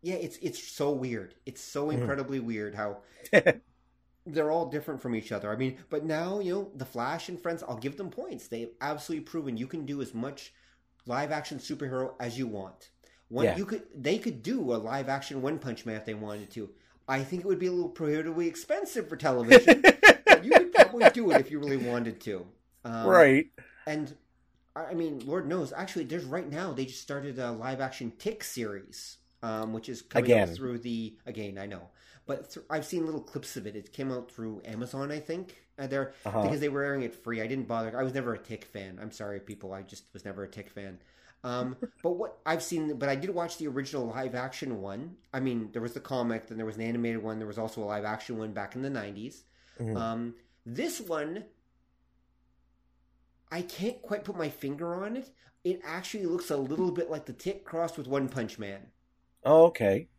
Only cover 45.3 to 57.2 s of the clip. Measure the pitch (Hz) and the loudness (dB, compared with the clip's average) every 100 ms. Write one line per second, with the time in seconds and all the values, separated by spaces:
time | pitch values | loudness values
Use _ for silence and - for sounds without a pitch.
45.3 | 135 131 120 110 120 117 - - 131 120 | -2 0 0 -2 -4 -6 -8 -4 -2 0
46.3 | 113 - 113 110 104 113 117 117 113 110 | -2 -6 -6 -6 -4 -2 0 0 -2 -4
47.3 | 110 107 104 110 113 104 104 104 107 - | -6 -6 -4 -6 -4 -4 -2 -2 -6 -6
48.3 | 117 110 104 101 123 135 131 101 101 117 | -6 -6 -6 -6 -6 -4 -4 -6 -10 -12
49.3 | - _ _ _ - 117 113 113 113 120 | -14 _ _ _ -8 -4 -2 -2 -4 -6
50.3 | 117 _ _ - 120 320 - 208 160 147 | -10 _ _ -12 -4 -4 -4 -4 -4 -4
51.3 | 185 208 _ _ _ _ _ _ _ _ | -6 -12 _ _ _ _ _ _ _ _
52.3 | _ _ _ _ _ _ _ _ _ _ | _ _ _ _ _ _ _ _ _ _
53.3 | _ _ 165 175 - 202 247 - 208 202 | _ _ -8 -6 -4 -4 -4 -6 -6 -6
54.3 | 175 151 143 139 147 170 175 202 247 269 | -4 -4 -4 -6 -4 -4 -4 -4 -6 -8
55.3 | _ - _ 180 180 - 170 180 214 180 | _ -20 _ -4 -4 -4 -8 -6 -4 -2
56.3 | 175 - 143 135 160 180 175 165 156 | -2 0 -2 0 0 0 0 -2 -4